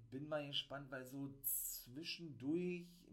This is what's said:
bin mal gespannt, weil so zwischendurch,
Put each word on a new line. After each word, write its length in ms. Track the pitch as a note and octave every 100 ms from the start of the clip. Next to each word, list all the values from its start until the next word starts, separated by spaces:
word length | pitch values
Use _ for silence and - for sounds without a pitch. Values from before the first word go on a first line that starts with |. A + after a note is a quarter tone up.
| A2+
bin 160 | C3 D3+
mal 180 | D3+ C#3+
gespannt, 460 | C#3+ - C3+ C#3
weil 160 | C3+ B2+
so 260 | C#3 C#3 -
zwischendurch, 1400 | - - - - - B2+ E3 - E3+ A#2 C3 E3 F3+ F3 F3 F3 -